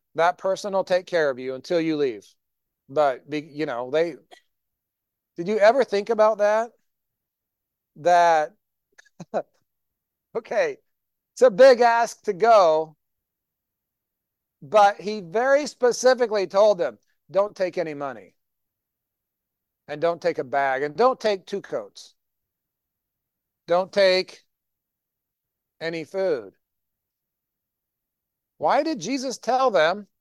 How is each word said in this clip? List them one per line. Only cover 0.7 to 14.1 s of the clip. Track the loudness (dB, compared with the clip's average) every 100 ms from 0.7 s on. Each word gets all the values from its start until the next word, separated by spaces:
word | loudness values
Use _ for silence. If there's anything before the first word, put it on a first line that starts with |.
will | -4
take | -2 -2 -2
care | -2 -2
of | -2
you | -8 -10
until | -4 -2
you | -2 -2
leave. | -2 -4 -16 _ _ _ _ _ -8
But, | 0 0 -2 -8
be, | -12
you | -10 -10 -8
know, | -6 -4
they, | -2 -2 -6 _ -20 _ _ _ _ _ _ _ _ _ -12
did | -6
you | 2
ever | 4 4
think | 0 -2 -2
about | 2 2 2
that? | 0 0 -4 _ _ _ _ _ _ _ _ _ _ _ _ -6
That, | 0 4 4 2 0 _ _ _ _ _ _ -20 -10
<laughs> | -10 -10 _ _ _ _ _ _ _ _ -12
okay, | -6 -4 -4 -6 _ _ _ _ _
it's | 2
a | 2
big | 6 6 8
ask | 4 2 -2 -6
to | -8
go, | -2 4 6 6 2 -4 _ _ _ _ _ _ _ _ _ _ _ _